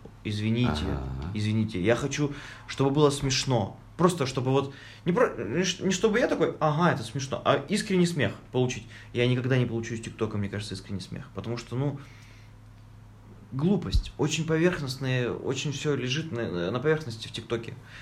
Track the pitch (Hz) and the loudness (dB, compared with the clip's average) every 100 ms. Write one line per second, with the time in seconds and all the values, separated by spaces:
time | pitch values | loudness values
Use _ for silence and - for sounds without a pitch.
0 | - - 110 104 110 117 123 76 76 69 | -18 -10 -6 -2 0 2 2 0 -2 -4
1 | 67 65 76 107 104 107 110 92 95 120 | -4 -6 -6 -2 0 2 0 0 2 2
2 | 139 139 143 139 - - - - 139 139 | 0 -2 -2 -4 -12 -16 -10 0 2 6
3 | 147 143 135 131 - 123 98 - - - | 4 4 0 0 2 2 0 -6 -14 2
4 | 175 175 127 - 123 135 139 - - - | 2 4 -2 0 2 2 0 -6 -18 -6
5 | - 185 240 - 101 139 185 - 185 190 | 0 4 2 2 -4 0 0 0 -2 2
6 | 220 214 311 302 156 - 156 147 175 131 | 4 4 2 2 0 2 0 4 4 4
7 | - 139 131 - - 139 139 202 - 180 | -2 -6 -4 -2 2 2 2 -2 2 4
8 | 170 151 113 - - 127 127 - - - | 4 4 0 -2 -2 0 2 0 -10 -16
9 | - - 123 127 123 127 117 113 113 117 | -6 0 2 2 2 2 2 -2 -4 -6
10 | 110 - 107 107 101 98 104 98 - 98 | -8 -4 -2 -2 -4 -4 -6 -10 -8 -8
11 | - - - - 107 120 - 123 143 139 | -8 -10 -10 -10 -6 -6 -6 -2 -2 -4
12 | - - - - - - - - - - | -10 -20 -20 -20 -20 -20 -20 -20 -20 -20
13 | - - - - - 127 165 202 - - | -20 -20 -20 -20 -10 0 2 2 2 0
14 | - - 156 165 160 160 175 180 139 - | 0 0 0 0 0 4 4 2 -4 -4
15 | 135 127 120 85 95 135 151 - 151 135 | 0 2 0 -2 -2 -2 -2 -2 -2 0
16 | 123 143 165 117 107 85 87 123 151 156 | 0 -2 -2 -4 -2 -2 -2 0 2 0
17 | 123 107 - - 107 117 - - - - | -2 -8 -8 -10 -4 -4 -4 -12 -16 -18